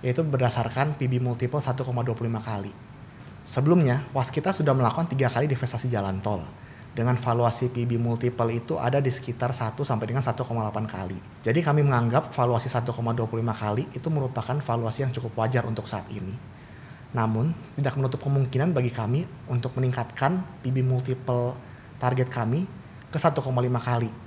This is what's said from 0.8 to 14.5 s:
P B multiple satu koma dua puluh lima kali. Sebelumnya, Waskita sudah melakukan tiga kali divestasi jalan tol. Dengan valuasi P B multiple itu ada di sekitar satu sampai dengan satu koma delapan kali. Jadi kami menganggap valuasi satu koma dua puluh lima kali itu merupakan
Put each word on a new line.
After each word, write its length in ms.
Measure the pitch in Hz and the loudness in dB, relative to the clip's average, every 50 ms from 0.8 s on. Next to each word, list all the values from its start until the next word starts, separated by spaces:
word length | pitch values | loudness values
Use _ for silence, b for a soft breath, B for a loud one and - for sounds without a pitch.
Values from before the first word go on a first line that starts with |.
| 139 151 147 | 0 0 0
P 160 | - 135 127 | 0 0 2
B 80 | 127 123 | 2 2
multiple 400 | 127 123 120 117 127 123 - 147 | 2 0 0 0 -2 0 0 0
satu 240 | 135 131 127 131 | 0 0 -2 -2
koma 240 | 131 127 123 120 117 | -2 -2 0 0 0
dua 80 | 123 113 | 0 0
puluh 160 | 110 117 117 | 0 0 -2
lima 80 | 113 110 | -2 -2
kali. 320 | 110 113 110 101 98 101 - - - - - - - B B B B B B B - | -4 -4 -4 -4 -4 -6 -10 -14 -18 -18 -18 -18 -18 B B B B B B B -10
Sebelumnya, 600 | - - 135 135 151 175 180 156 131 120 135 143 - - | -4 0 2 6 6 6 6 6 6 4 2 0 -2 0
Waskita 400 | 139 123 - - 156 151 180 190 | 0 0 0 0 0 0 0 0
sudah 200 | - 156 143 135 | 2 4 4 4
melakukan 360 | 131 123 113 - - 165 165 | 6 4 4 4 2 -2 0
tiga 160 | 131 135 135 | 2 2 2
kali 240 | 120 - 123 143 151 | 2 4 2 2 2
divestasi 360 | 135 120 - 127 - 113 - 127 | 2 0 0 -2 -2 -2 -2 0
jalan 320 | 117 104 98 98 95 95 | 0 0 0 0 -2 -2
tol. 200 | 98 107 104 92 80 - B B B B B B B B - | 0 -2 -2 -2 -4 -8 B B B B B B B B -4
Dengan 240 | 117 113 123 127 117 | 0 0 2 2 2
valuasi 560 | - 127 117 120 120 117 113 - 127 123 123 | 2 2 2 4 4 4 2 2 -2 -2 0
P 160 | 123 120 120 | 0 0 0
B 80 | 117 117 | 2 2
multiple 560 | 117 117 117 117 - 120 120 - 117 117 113 | 2 0 0 2 0 -2 0 2 0 0 0
itu 240 | 120 120 - 160 - | -2 -2 -2 -4 0
ada 240 | 123 120 131 143 | 0 2 2 4
di 80 | 139 131 | 2 2
sekitar 400 | 123 - - - 120 - 120 123 | 0 -2 -4 -8 -4 -2 -2 -2
satu 320 | 127 - 117 110 - - | 0 -2 -2 -4 -2 -4
sampai 320 | 143 - 127 110 110 107 120 | -2 0 0 0 0 0 0
dengan 80 | 135 | 0
satu 240 | 120 123 113 - 123 | 0 0 0 -2 -2
koma 160 | - 117 117 | -2 -2 -2
delapan 240 | 107 107 101 107 110 | -2 -2 -2 -2 -4
kali. 320 | 107 - 92 95 92 98 90 - - - - | -4 -4 -6 -6 -6 -8 -8 -12 -14 -20 -4
Jadi 160 | - 110 120 160 | 0 2 2 4
kami 240 | 170 151 143 151 | 4 4 4 6
menganggap 480 | 147 143 131 120 117 117 120 143 - - | 6 6 4 4 4 4 4 2 2 2
valuasi 400 | - - 123 123 120 113 - 120 | 0 0 2 4 2 2 0 0
satu 240 | - 123 117 123 113 | 0 0 0 0 -2
koma 160 | - 117 117 | -2 0 0
dua 160 | 117 117 113 | 0 0 0
puluh 160 | 110 - 113 | 0 0 -2
lima 120 | 117 117 110 | 0 0 -2
kali 320 | - 110 107 104 110 107 - - 127 | -2 -2 0 0 0 -2 -4 -8 -6
itu 80 | 127 165 160 | -2 -2 0
merupakan 400 | 151 135 123 131 120 113 - | 0 0 -2 -2 -4 -4 -2